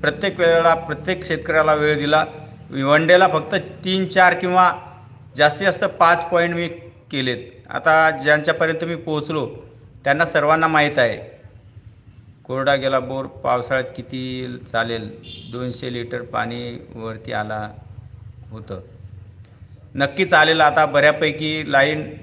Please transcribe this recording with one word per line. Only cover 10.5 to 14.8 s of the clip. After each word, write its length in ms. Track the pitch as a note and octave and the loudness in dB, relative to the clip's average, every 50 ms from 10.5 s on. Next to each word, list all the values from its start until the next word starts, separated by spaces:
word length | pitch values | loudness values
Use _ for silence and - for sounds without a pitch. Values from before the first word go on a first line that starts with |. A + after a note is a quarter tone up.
| D#3+ D#3+ D#3+ | 2 4 2
माहीत 320 | D#3+ D#3+ D3+ D3 D3 D3 C3 | 2 2 2 2 2 2 2
आहे. 340 | B2 A2+ G#2 - - - - - - - - - _ - _ - _ - - - _ - - - - - - _ _ | 0 0 0 -6 -12 -16 -20 -20 -20 -20 -20 -20 _ -20 _ -20 _ -20 -20 -20 _ -20 -20 -20 -20 -20 -20 _ _
कोरडा 320 | - B2+ C3+ C3+ C#3+ C#3+ | -8 -6 -2 2 2 2
गेला 240 | C3+ C3 C3+ C3+ C3 | 2 2 0 0 0
बोर, 260 | B2+ B2+ C3+ C3+ C3+ | -2 -2 -8 -8 -8
पावसाळ्यात 640 | C3+ - - - C3 B2 B2 A#2+ - C#3 C3 B2 - - | -10 -12 -6 -2 -2 -2 -2 -2 -2 -2 -2 -2 -4 -10
किती 600 | - - - C3 B2+ B2+ B2+ B2+ B2+ B2+ B2 B2 A#2+ - - | -14 -14 -12 -10 -10 -8 -8 -8 -8 -8 -10 -12 -14 -14 -6
चालेल? 460 | - A2+ | -4 -4